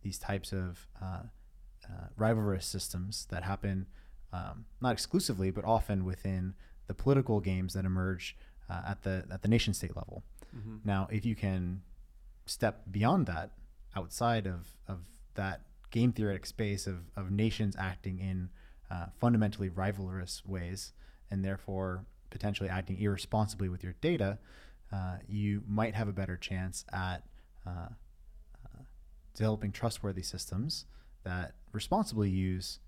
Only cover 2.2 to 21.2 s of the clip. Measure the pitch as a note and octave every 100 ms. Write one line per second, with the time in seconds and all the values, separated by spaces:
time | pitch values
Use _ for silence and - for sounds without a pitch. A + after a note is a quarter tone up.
2.2 | A2 A2+ G#2 F#2 - G2 - F2 F#2+ G#2
3.2 | - F2+ F2 G2 G2+ F#2+ F#2+ - - -
4.2 | - F2+ F#2+ - A#2 - B2 A#2 - -
5.2 | - G2 F#2+ F#2 G2+ A2+ - G2 F#2 F2+
6.2 | G2 F#2 F2+ G2 - - - G2+ C3+ C#3
7.2 | B2+ G#2+ F#2+ F#2 F#2 F#2+ F#2 F#2 F#2 F2+
8.2 | - - - - - F2 - G2+ F#2+ F#2
9.2 | - F#2+ G2+ A2+ A2 G2+ - F#2 F#2+ G2+
10.2 | - - - B2 G#2+ A2 G#2+ G2 G2 A2
11.2 | A2+ G#2+ G2+ F#2 F2+ F#2 - - - -
12.2 | - - - - A2 - - G2 A2 F3+
13.2 | B2 E2 - - - - - G2+ E2+ -
14.2 | A#2+ A#2 G2 F2+ F2 - - F#2 F2 -
15.2 | - - G2 D#2 - - - A#2 B2 A2+
16.2 | G#2+ F#2+ - - G#2 G2 - F2+ F2 -
17.2 | F#2 G2+ A2 G#2+ G#2+ F#2+ F#2+ F2 G2 F#2
18.2 | F#2+ F#2 F2+ - - - - F2+ F2 -
19.2 | A#2+ A#2 G#2+ - F#2+ F2 F#2+ G2 F#2+ F#2
20.2 | F2+ - F#2+ F#2+ E2+ F#2+ - - - -